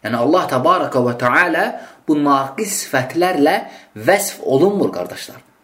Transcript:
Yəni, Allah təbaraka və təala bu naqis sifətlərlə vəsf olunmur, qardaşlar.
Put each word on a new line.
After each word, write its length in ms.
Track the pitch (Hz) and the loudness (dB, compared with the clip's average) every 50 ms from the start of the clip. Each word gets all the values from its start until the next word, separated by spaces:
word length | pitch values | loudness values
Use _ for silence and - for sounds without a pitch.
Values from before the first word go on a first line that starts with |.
| _ | _
Yəni, 120 | 110 117 | -4 -2
Allah 320 | 120 - 143 165 185 170 - | 0 2 4 4 2 2 0
təbaraka 520 | 139 135 127 160 185 180 151 120 - 131 123 | -2 0 2 2 0 0 -2 -2 0 0 0
və 100 | 123 120 120 | 0 -2 0
təala 460 | 127 123 123 156 180 160 160 165 196 233 - - - - - _ _ - | 0 2 4 4 2 2 2 0 -2 -2 -4 -8 -14 -18 -20 _ _ 0
bu 80 | 156 147 | 0 2
naqis 640 | 147 147 143 135 135 135 - - 220 196 - - - | 4 2 2 2 0 -2 -4 -6 -6 -6 -6 -8 -8
sifətlərlə 760 | - - 131 123 - - 165 170 185 185 147 143 151 180 220 - - - - - _ _ | -2 -2 -2 -2 -2 -2 0 0 0 2 2 2 4 2 0 -4 -8 -16 -20 -20 _ _
vəsf 460 | 107 110 - - - - - - - - | -4 2 2 2 2 2 -4 -8 -8 -4
olunmur, 480 | - 131 135 160 196 208 196 147 101 - | 0 2 4 4 4 2 2 -2 -2 -2
qardaşlar. 480 | 90 90 92 - - - - - - _ _ _ _ | -6 -10 -10 -10 -14 -14 -16 -18 -20 _ _ _ _